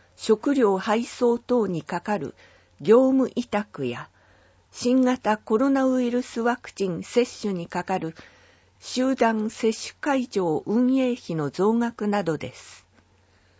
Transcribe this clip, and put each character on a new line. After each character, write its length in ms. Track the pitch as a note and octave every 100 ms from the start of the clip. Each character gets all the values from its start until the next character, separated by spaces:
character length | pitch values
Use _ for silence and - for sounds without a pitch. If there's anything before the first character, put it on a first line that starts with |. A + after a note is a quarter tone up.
| _
食 400 | - - G#3+ D4
料 240 | C4 G#3 F#3+
配 260 | A3 A3
送 340 | - - A#3+ A#3+
等 280 | - A#3+ G3
に 160 | E3+
か 180 | - F3
か 160 | - G#3
る 180 | C#3 - - _ _ _
業 300 | C#3+ A#3 C4
務 220 | C4 -
委 100 | -
託 420 | - G#3 G#3 - B2+
や、 220 | B2 - _ _ _ _ _ _
新 340 | - A#3+ C4
型 320 | B3+ B3+ G#3 G#3+
コ 220 | - A3
ロ 100 | C#4
ナ 160 | C4+ C4
ウ 160 | B3+
イ 80 | A#3+
ル 120 | B3
ス 180 | B3+ A#3
ワ 160 | A#3 B3
ク 160 | -
チ 140 | - F#3+
ン 160 | E3+
接 220 | F#3+ A#3+ B3+ -
種 120 | G#3
に 140 | F3+ E3+
か 160 | F3+
か 160 | F3 F#3+
る 160 | D#3+ - - - _ _ _ _
集 380 | - A#3+ C4 C4
団 340 | A3+ A3 G#3+
接 220 | - A3+
種 240 | A3+ - -
会 280 | D4+ C4+ A#3+
場 340 | G3 E3+ D3+ -
運 300 | A3 B3+ C4
営 180 | B3+
費 200 | A#3+ -
の 160 | E3 C#3+
増 240 | D3+ G3+
額 340 | A#3 A#3 A3+ G#3
な 140 | G3+
ど 160 | E3 D3+
で 160 | B2
す。 320 | - - - _ _ _ _ _ _ _